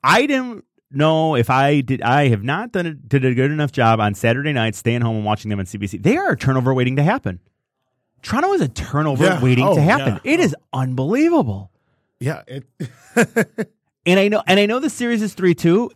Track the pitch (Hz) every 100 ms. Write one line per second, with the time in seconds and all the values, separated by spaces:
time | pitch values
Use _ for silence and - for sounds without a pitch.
0 | 131 202 285 269 254 214 _ _ _ 139
1 | 156 160 160 135 117 131 139 147 120 131
2 | 120 139 143 107 113 160 233 190 170 151
3 | 113 139 131 123 135 151 147 - 113 113
4 | 104 101 117 123 147 135 110 110 117 120
5 | 117 110 104 107 110 101 92 101 98 107
6 | 127 302 392 - 135 131 127 131 127 131
7 | 147 247 - 87 _ _ _ _ _ _
8 | _ _ - 233 370 392 147 - - 143
9 | 156 135 180 180 127 123 180 170 151 262
10 | 131 101 240 330 247 143 _ 135 131 127
11 | 135 240 320 330 139 98 95 _ _ _
12 | _ _ 127 156 - 135 - _ 139 _
13 | _ 233 226 - - - - _ _ _
14 | 175 190 202 208 - 196 202 247 285 -
15 | 240 233 214 - 180 170 165 185 240